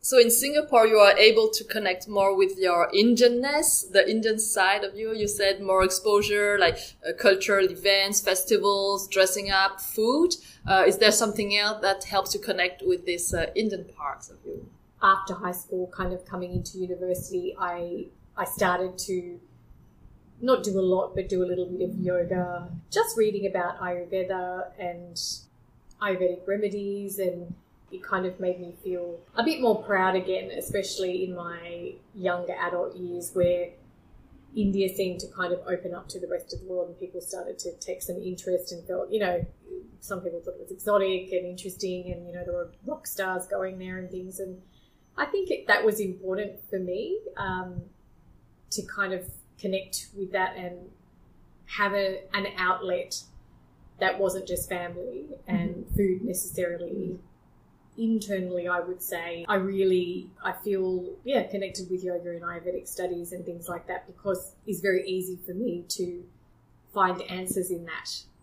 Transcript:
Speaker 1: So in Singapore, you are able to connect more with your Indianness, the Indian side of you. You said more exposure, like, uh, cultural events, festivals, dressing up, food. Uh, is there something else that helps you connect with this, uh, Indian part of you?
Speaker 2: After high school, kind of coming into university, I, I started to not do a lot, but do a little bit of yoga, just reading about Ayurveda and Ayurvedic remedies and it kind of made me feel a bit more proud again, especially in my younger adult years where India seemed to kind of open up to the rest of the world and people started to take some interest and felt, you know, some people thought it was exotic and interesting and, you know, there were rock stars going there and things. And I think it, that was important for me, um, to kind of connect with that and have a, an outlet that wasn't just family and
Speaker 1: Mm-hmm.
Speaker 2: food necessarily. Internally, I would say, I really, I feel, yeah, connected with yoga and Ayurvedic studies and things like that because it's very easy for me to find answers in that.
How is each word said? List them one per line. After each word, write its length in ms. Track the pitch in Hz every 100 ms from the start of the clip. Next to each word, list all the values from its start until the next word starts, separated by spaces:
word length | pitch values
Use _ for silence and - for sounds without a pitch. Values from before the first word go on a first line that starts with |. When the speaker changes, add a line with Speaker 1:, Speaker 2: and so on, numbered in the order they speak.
Speaker 1:
So 160 | - 262
in 120 | 233
Singapore, 580 | 233 277 294 294 247 220
you 80 | 214
are 200 | 202 -
able 340 | 214 220 220
to 120 | 220
connect 460 | - 220 202 185 214
more 280 | 202 196 190
with 220 | 190 190
your 320 | 185 175 170
Indianness, 1000 | 196 226 233 240 240 269 294 330 - -
the 160 | 294 -
Indian 300 | 220 226 220
side 420 | - - 190 202
of 140 | 196 202
you. 180 | 220
You 140 | 220 208
said 320 | - 196 196
more 240 | 196 190
exposure, 760 | 185 185 214 208 208 208 208 202
like, 200 | 175 160 - - 156
uh, 40 | -
cultural 500 | 220 196 - 202 185
events, 500 | 170 185 196 196 208
festivals, 880 | - 190 - 208 196 202 196 196 -
dressing 440 | 190 190 202 196
up, 280 | 196 196 196
food. 540 | - - 220 277 349 - - - -
Uh, 160 | 190 190
is 120 | 196
there 140 | 214
something 440 | 214 220 208 202 208
else 240 | 208 214
that 220 | 196 190
helps 300 | - 202 190
you 60 | 202
connect 420 | - 185 180 -
with 220 | 196 180 180
this, 260 | 170 -
uh, 140 | 175 165
Indian 300 | - 220 190
part 440 | - - 143 - -
of 80 | -
you? 240 | - - - - _ _
Speaker 2:
After 340 | 196 190 -
high 180 | 180 180
school, 340 | 180 - 185 180 -
kind 160 | 180
of 120 | 180
coming 280 | - 185 180
into 240 | 180 175 185
university, 760 | 180 175 180 180 - 185 180 -
I, 500 | 180 175 175 175 - _ - -
I 100 | 185
started 520 | - 190 180 185 185 -
to 320 | 185 175 175 - - _ - - _ - - _ -
not 240 | - -
do 160 | 208 190
a 20 | 185
lot, 200 | 185 190
but 140 | 202 180
do 160 | 185
a 20 | 180
little 200 | 180 180
bit 220 | 180 185
of 60 | 185
yoga, 680 | 180 180 175 185 175 175 175 170 -
just 260 | 392 453 226
reading 300 | 214 202 196
about 320 | 185 175 -
Ayurveda 880 | 180 175 175 190 185 185 180 180 180 -
and 380 | 180 175 175 170 - - - _ _ _ _ -
Ayurvedic 380 | 202 185 185 180 -
remedies 680 | 202 208 202 202 202 202 190
and 340 | 185 175 175 - _ _ _
it 100 | 185
kind 200 | - 190 185
of 120 | 180
made 220 | 180 180
me 140 | 175 -
feel 340 | 196 180 175 170 - -
a 60 |
bit 180 | 233 277
more 220 | 247 196
proud 320 | - 196 185
again, 360 | 185 185 185 190 -
especially 680 | - 202 190 - 185 180
in 100 | 185
my 600 | 180 175 170 170 170 175 - _
younger 400 | 208 180 180 175
adult 420 | 180 170 175 180 185
years 340 | 180 175 170
where 360 | 185 175 175 175 - - _ _ - - - - 226
India 320 | 202 196 190
seemed 320 | 190 185 175
to 80 | -
kind 240 | - 180
of 80 | 175 -
open 280 | 175 175
up 140 | 175 -
to 100 | 185
the 60 | 175
rest 240 | 175 -
of 80 | 185
the 60 | 185
world 220 | 180 175
and 100 | 175
people 220 | 180 180
started 380 | - 180 170 180
to 120 | 175 170
take 240 | - 180
some 140 | - 180
interest 560 | 180 180 - 180 -
and 140 | 170 -
felt, 240 | 180 -
you 100 | 214
know, 240 | 190 175 170 - - - - -
some 200 | - 190
people 200 | 180 170
thought 140 | 180
it 60 | 180
was 100 | -
exotic 580 | 185 208 202 190 185 185
and 120 | 180 180
interesting 640 | 180 190 - 190 180 180
and, 140 | 175 175
you 60 |
know, 100 | 175
there 100 | 175
were 160 | 175 170 - 196
rock 200 | 302 -
stars 400 | - 190 185 180
going 320 | 196 185 185
there 200 | 185 185
and 120 | 185
things. 300 | 185 185 190
And 200 | 190 185 - _ _ _ _ -
I 100 | 285
think 240 | 392 370
it, 160 | - -
that 160 | 202
was 160 | 214 214
important 520 | 190 180 190 190 202 - -
for 80 | 190
me, 420 | 180 185 285 415 440 -
um, 460 | 196 185 180 175 175 _ _ _ _ - _ _ _
to 120 | -
kind 300 | - - 190
of 120 | 185 185 - - _
connect 480 | 196 190 190 - - 202
with 160 | 185
that 240 | 185 185 185
and 200 | 180 180 185 - _ _ - - - _ -
have 260 | - 202
a, 300 | 202 196 190 -
an 120 | 202 196 -
outlet 640 | 185 185 185 180 - - - - - - _ _ - -
that 180 | 190 190
wasn't 280 | 190 190 185
just 220 | 175 -
family 580 | 180 175 175 165 - 151 - -
and 280 | 180 170
Speaker 1:
Mm-hmm. 200 | 170 - -
Speaker 2:
food 280 | 196 185
necessarily. 920 | 226 180 - - 175 175 175 190 185 180 - _ _ _ _ _ _ -
Internally, 680 | 226 220 202 196 180 175 175
I 140 | 175
would 220 | 170 185
say, 420 | - 175 170 170 170
I 100 | 202
really, 720 | 190 196 190 185 175 180 - -
I 100 | 190
feel, 640 | 190 208 190 185 185 180 -
yeah, 180 | 240 262
connected 480 | 185 202 190 - 180
with 120 | 180
yoga 280 | 180 175 175
and 100 | 170
Ayurvedic 480 | 170 170 175 180 -
studies 440 | - 180 175 170
and 120 | 180
things 240 | 175 170 -
like 180 | 170 -
that 180 | 175 -
because 480 | - 202 180 - _ -
it's 140 | 175
very 260 | 196 185 -
easy 320 | 185 185 180
for 80 | -
me 320 | 180 240 175 170
to 340 | - 175 175 180 _ _ _ _ _ _
find 260 | - 185 185
answers 480 | - 180 185 190 185
in 140 | 170
that. 380 | 170 - - - - _